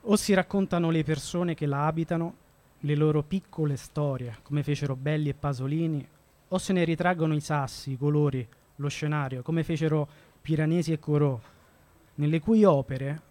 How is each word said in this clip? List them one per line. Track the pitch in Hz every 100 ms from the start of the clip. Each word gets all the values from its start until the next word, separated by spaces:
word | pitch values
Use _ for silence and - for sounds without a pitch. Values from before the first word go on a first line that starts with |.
O | 226
si | 208 -
raccontano | 190 - 202 190 175 165
le | 165
persone | 151 151 - 175 175
che | 151
la | 147 139
abitano, | 151 160 160 165 165 - _ _ _ _
le | 147
loro | 147 156 151
piccole | 147 190 - - 151 139
storie, | - - 147 127 120 107
come | - 147
fecero | 143 143 143
Belli | 131 143 151 147
e |
Pasolini, | 139 143 131 135 156 165 147 127 _ _ _ _
o | 185
se | -
ne | 185
ritraggono | 165 160 180 175 160
i | 151
sassi, | - 147 135 - 139
i | 131
colori, | 143 151 147 135 113 - _ -
lo | 143
scenario, | - 151 151 139 127
come | 123 165
fecero | 156 160 160 151 147 - - _
Piranesi | - 156 156 170 160
e | 156
Corot, | - 147 147 120 - - _ _ _ _ _
nelle | - 147 160
cui | 175 226
opere | 202 143 127 131 135 160 _